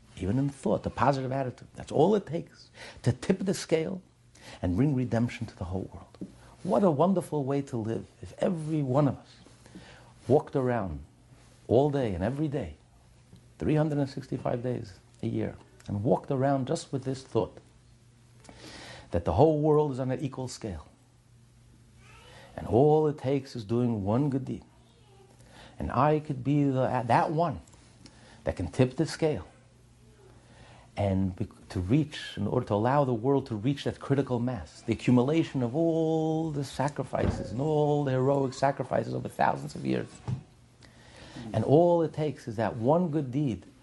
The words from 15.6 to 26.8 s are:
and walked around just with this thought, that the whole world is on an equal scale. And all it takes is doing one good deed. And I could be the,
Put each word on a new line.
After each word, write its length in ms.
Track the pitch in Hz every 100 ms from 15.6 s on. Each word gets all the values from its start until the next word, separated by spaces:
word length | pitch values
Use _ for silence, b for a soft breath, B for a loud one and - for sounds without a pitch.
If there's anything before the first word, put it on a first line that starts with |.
| - - -
and 140 | 101
walked 260 | 117 175 -
around 360 | 135 139 135 123
just 260 | 165 -
with 120 | 139
this 180 | 131 131
thought, 340 | - 113 - - - - - - - - - - - B B B B B B
that 120 | 85
the 80 | 87
whole 260 | 87 160 151
world 320 | 151 151 151
is 80 | 127
on 100 | 127
an 100 | 127
equal 280 | - - 127
scale. 380 | - 110 80 - - _ _ _ - - - - - - - B B B B B -
And 100 | 82
all 400 | 107 151 156 156
it 100 | 147
takes 380 | 127 143 135 123
is 80 |
doing 400 | 101 117 123 110
one 260 | 98 117 147
good 140 | 131
deed. 180 | 127 107 - - - - - - - - B B B B
And 120 | -
I 300 | 120 147 156
could 240 | 156 127
be 200 | 127 147
the, 380 | 143 131